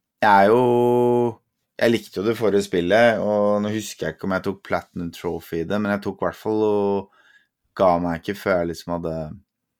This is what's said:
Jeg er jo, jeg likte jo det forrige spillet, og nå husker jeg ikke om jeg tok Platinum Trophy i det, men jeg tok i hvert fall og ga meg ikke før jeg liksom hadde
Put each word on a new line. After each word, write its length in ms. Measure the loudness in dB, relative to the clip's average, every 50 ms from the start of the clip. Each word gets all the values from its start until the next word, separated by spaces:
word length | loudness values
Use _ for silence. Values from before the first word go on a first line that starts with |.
| _ _ _ _
Jeg 220 | 4 6 6 6 6
er 60 | 6
jo, 880 | 6 4 4 4 2 2 2 2 2 2 2 2 2 2 0 -2 -4 -8 _ _ _ _ _ _ _ -2
jeg 120 | 0 0 0
likte 260 | 0 -2 -8 -8 -4
jo 40 | -2
det 80 | -2 -2
forrige 280 | 0 0 2 2 0 0
spillet, 540 | 0 -2 -2 0 2 4 4 4 4 2 0 -2
og 380 | -2 0 2 2 2 0 0 -2
nå 80 | -4
husker 380 | -4 -6 -8 -10 -10 -8 -8 -8
jeg 80 | -8
ikke 100 | -6 -6
om 80 | -4 -4
jeg 80 | -4 -4
tok 160 | -6 -8 -8 -6
Platinum 480 | -6 -6 -6 -6 _ _ -10 -10 -10
Trophy 500 | -10 -8 -8 -8 -8 -8 -8 -8 -6 -6
i 20 | -4
det, 160 | -4 -4 -4
men 140 | -2 -2 -4
jeg 80 | -4 -4
tok 160 | -8 -6 -4
i 60 | -4
hvert 80 | -4 -4
fall 280 | -6 -6 -4 -2 0 0
og 420 | 2 2 0 0 0 -2 -2 -4 -8 _ _ _ _ _ _ _ _ _ _ _ _ _ 2
ga 140 | 2 4 4 2
meg 200 | 0 -4 -6 -6
ikke 160 | -6 -8 -8
før 220 | -4 -2 -2 -2 0
jeg 80 | -2 -4 -6
liksom 240 | -10 -8 -8 -8
hadde 160 | -6 -6 -6 -8 -8 -10 -12 -14 -18 _ _ _ _ _ _ _